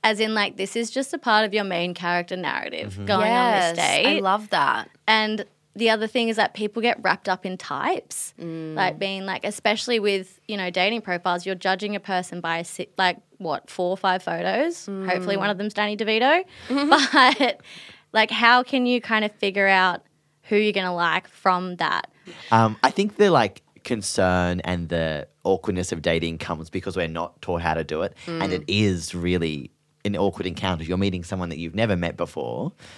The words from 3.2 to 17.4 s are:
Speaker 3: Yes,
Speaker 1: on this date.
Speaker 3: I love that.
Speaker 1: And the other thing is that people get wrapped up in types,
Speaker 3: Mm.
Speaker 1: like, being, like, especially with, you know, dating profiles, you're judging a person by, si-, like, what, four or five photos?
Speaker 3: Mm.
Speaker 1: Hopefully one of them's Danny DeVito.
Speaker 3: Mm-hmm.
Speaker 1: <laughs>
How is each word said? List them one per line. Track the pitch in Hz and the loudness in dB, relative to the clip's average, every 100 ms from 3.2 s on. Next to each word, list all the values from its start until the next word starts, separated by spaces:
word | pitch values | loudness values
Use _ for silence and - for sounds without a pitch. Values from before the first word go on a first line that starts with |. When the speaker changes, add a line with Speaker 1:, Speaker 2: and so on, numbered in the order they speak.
| 214 | 4
Speaker 3:
Yes, | 240 247 208 175 | 4 4 4 2
Speaker 1:
on | 170 | 2
this | 156 | 2
date. | 147 247 302 | 4 2 2
Speaker 3:
I | |
love | 190 202 214 | 2 0 0
that. | 175 139 110 - _ - | 0 2 0 -6 _ 2
Speaker 1:
And | 220 214 214 202 _ _ - | 2 2 -2 -6 _ _ -2
the | 226 | 2
other | 220 214 | 2 0
thing | 247 226 | -2 -2
is | 220 | 0
that | 208 | 0
people | - 208 233 | 0 -6 -2
get | 233 - | -2 0
wrapped | 196 - - | -2 -2 -2
up | 185 196 | -4 -4
in | 185 | -10
types, | - 135 269 - - - - - | -8 -4 -2 -4 -6 -12 -12 -12
Speaker 3:
Mm. | 170 165 160 156 | -10 -10 -8 -2
Speaker 1:
like, | 185 156 | -2 -2
being, | 196 190 190 | -6 -6 -6
like, | 185 | -6
especially | - 208 214 214 - 233 | -6 -2 0 0 0 0
with, | 208 196 185 - - | 2 0 -4 -18 -10
you | 208 | -6
know, | 185 | -4
dating | 180 190 233 | 0 0 0
profiles, | 220 175 180 175 180 | -4 -4 0 -2 -2
you're | 185 | -4
judging | 190 190 208 208 | 0 0 -2 -6
a | |
person | 202 185 180 175 | -4 -4 -4 -8
by, | 165 165 | -4 -4
si-, | 170 - - - | -6 -10 -10 0
like, | 185 175 _ _ | 0 0 _ _
what, | 175 143 - | -6 -6 -6
four | - 180 | -4 -2
or | 185 | 0
five | 196 185 | 0 0
photos? | 180 170 175 190 320 339 - | -2 -2 -2 0 -2 -4 -10
Speaker 3:
Mm. | 196 190 | -8 -2
Speaker 1:
Hopefully | 180 185 202 | -2 0 0
one | 196 | 0
of | 190 | -2
them's | 208 | -4
Danny | - 208 208 | -2 -2 -2
DeVito. | 220 220 254 330 370 - - | 0 2 4 4 2 -14 -4
Speaker 3:
Mm-hmm. | 269 285 | -2 4
Speaker 1:
<laughs> | 285 277 285 254 277 | 4 6 6 6 6